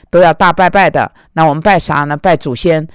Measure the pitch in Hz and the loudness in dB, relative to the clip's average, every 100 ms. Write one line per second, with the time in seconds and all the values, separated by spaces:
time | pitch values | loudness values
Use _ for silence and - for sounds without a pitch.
0 | _ 170 180 156 185 170 180 202 180 143 | _ 2 2 2 0 2 0 2 0 0
1 | 113 _ _ - 160 147 180 185 - 143 | -4 _ _ -2 0 0 0 0 0 -4
2 | 147 147 190 165 151 123 175 160 156 | -4 -4 0 -2 -2 -6 -2 -2 -4